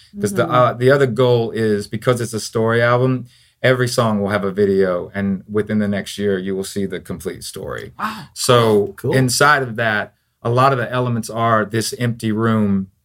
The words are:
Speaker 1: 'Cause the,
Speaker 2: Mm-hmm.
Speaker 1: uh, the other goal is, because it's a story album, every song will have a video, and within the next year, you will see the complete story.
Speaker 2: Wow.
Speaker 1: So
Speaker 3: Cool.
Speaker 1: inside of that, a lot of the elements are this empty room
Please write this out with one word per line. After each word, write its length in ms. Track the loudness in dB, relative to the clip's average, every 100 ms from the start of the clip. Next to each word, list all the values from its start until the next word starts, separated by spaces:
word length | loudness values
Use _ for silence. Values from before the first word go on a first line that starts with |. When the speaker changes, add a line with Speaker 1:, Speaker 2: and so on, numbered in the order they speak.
| _ -6
Speaker 1:
'Cause 140 | -4
the, 80 | -2
Speaker 2:
Mm-hmm. 100 | 0
Speaker 1:
uh, 180 | 4 2
the 160 | 2 4
other 160 | 4 4
goal 440 | 2 2 2 0
is, 340 | 0 0 0 -2
because 340 | -4 0 0
it's 140 | -2
a 60 | -6
story 420 | -6 -2 0 2
album, 420 | 2 2 2 -2 -6 _ _ _
every 260 | 0 2 0
song 320 | 0 0 0
will 80 | 0
have 160 | -2
a 60 | -2
video, 580 | 0 2 4 2 0 -4
and 280 | -4 -2 -2 -4
within 280 | -4 -2 0
the 100 | 0
next 300 | -2 -6 -4
year, 200 | -2 -2
you 160 | -2
will 80 | -6
see 220 | -6 -6
the 160 | -6 -6
complete 420 | -8 -10 -8 -10
story. 520 | -12 -12 -10 -10 -12 -10
Speaker 2:
Wow. 280 | -8 -8 -14
Speaker 1:
So 580 | -4 2 4 6 4 2 -4
Speaker 3:
Cool. 160 | -2
Speaker 1:
inside 480 | 2 2 4 4 4
of 140 | 0 -4
that, 360 | -2 -2 -4 _ _ _
a 80 | -2
lot 220 | 2 4
of 60 | 2
the 140 | -2
elements 380 | -2 -2 -4 -4
are 340 | -2 2 2
this 300 | 0 -2 -4 -2
empty 320 | -4 -2 -2
room 560 | 0 2 2 2 0 -4 _